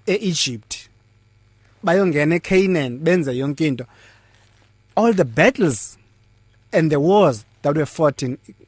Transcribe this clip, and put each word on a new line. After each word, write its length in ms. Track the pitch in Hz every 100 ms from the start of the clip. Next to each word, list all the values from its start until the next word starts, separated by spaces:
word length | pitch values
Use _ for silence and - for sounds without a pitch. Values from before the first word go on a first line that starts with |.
| -
e-Egypt, 840 | 208 202 156 135 113 - - - _ _ _ _ _ _ _ _ _
bayongena 520 | 190 185 185 147 147 170
eCanaan, 600 | - 185 190 165 127 123
benze 340 | 165 180 135 123
yonke 280 | 139 139 156
into. 200 | 123 120 - - _ _ _ _ _ _ _ _ -
All 160 | 233
the 120 | 190 131
battles 720 | 117 214 269 170 113 - - _ _ _ _ _ _ -
and 180 | 185 160
the 80 | 147
wars 460 | 160 208 165 113 - _
that 140 | 143 151
were 100 | 143
fought 380 | - 151 -
in, 140 | 127 139 - -